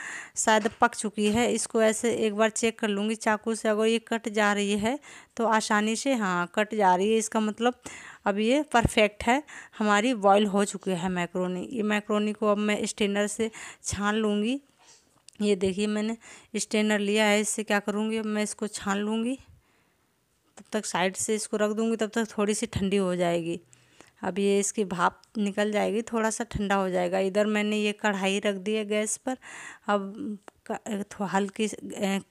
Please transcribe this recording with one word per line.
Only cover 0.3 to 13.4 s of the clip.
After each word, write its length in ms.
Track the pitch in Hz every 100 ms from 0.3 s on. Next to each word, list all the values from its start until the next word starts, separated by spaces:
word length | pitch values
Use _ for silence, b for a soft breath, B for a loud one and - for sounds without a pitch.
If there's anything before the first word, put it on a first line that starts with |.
| -
शायद 320 | - 214 214 -
पक 140 | 233 -
चुकी 300 | 214 214 208
है। 280 | 220 226
इसको 280 | 220 - 226
ऐसे 340 | 220 214 233 226
एक 200 | 220 208
बार 140 | 220
चेक 300 | - 233 220
कर 80 | 220
लूँगी 280 | 202 214 220
चाकू 400 | 226 214 226 226
से। 140 | 226
अगर 160 | 214 220
ये 140 | 226
कट 300 | - 226 226
जा 240 | 208 208
रही 180 | 202 202
है 280 | 208 220 285 B B B -
तो 80 | 226
आसानी 500 | 220 - 214 214 220
से, 180 | 277
हाँ, 380 | 247 196 175 175 -
कट 200 | 208 220
जा 200 | 190 180
रही 160 | 208
है, 60 | 226
इसका 220 | 214 220
मतलब 340 | 214 202 233 240 B B B B 202
अब 140 | 202
ये 240 | 220 277
परफेक्ट 600 | 294 240 226 233 208 -
है, 200 | - 269 B B B -
हमारी 360 | 208 208 240
बॉयल 320 | 233 196 202 208
हो 200 | 196 202
चुकी 260 | 196 190
है 180 | 175 185
मैक्रोनी। 600 | 180 170 185 180 180 -
ये 120 | 247
मैक्रोनी 500 | 208 208 208 208 208
को 140 | 208 214
अब 100 | 208
मैं 280 | 208 208 214
स्ट्रेनर 420 | - 202 202 208
से 240 | -